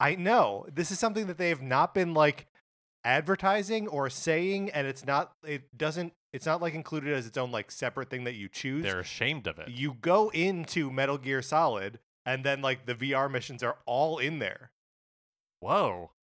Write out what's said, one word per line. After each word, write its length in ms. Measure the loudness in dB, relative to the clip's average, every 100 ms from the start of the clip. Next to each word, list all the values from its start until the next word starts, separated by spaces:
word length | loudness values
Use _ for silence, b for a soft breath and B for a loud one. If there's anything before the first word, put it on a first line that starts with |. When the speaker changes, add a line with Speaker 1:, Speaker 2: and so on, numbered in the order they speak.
Speaker 1:
I 160 | 2 2
know. 500 | 4 4 4 0 -6
This 180 | -4 -2
is 80 | 0
something 280 | 0 0 -4
that 100 | -2
they 120 | 0
have 120 | 0
not 320 | 2 2 4
been, 200 | 2 4
like, 320 | 6 6 4 -10 b _ _ _ _
advertising 840 | 2 2 2 2 2 2 0 -4 -2
or 220 | -2 -2
saying, 600 | -2 0 2 2 -2 -2
and 160 | -2 -4
it's 180 | -4
not, 280 | 0 0 0 _ -10
it 300 | -8 -10 -4
doesn't, 380 | -2 -2 -6 -10 _
it's 140 | -6 -2
not, 160 | 0
like, 120 | 0
included 380 | -4 -6 -4 -2
as 140 | -2 -2
its 100 | -4
own, 160 | -2
like, 180 | -4 -6
separate 400 | -6 -4 -4 -8
thing 140 | -6
that 100 | -6
you 140 | -8 -10
choose. 340 | -8 -6 -4
Speaker 2:
They're 180 | -2 -4
ashamed 460 | -6 -2 -2 0 -4
of 120 | -6
it. 100 | -10
Speaker 1:
You 260 | -4 -4 -2
go 300 | 4 6 6
into 600 | 2 0 0 -2 -2 0
Metal 280 | 0 0 0
Gear 240 | -2 -2
Solid, 580 | 2 2 4 0 -4 -10 _ _
and 180 | -4 -2
then, 200 | 0 0
like, 240 | 0 -2 -4
the 80 |
V 180 | -4 0
R 140 | 0 0
missions 340 | -2 -6 -4
are 140 | -2 -2 -2
all 320 | 0 0 0
in 200 | -2 -2
there. 320 | -4 -6 -16 _ _ _ _ _ _ _ _ _
Speaker 2:
Whoa. 500 | 0 2 2 -2 -12 _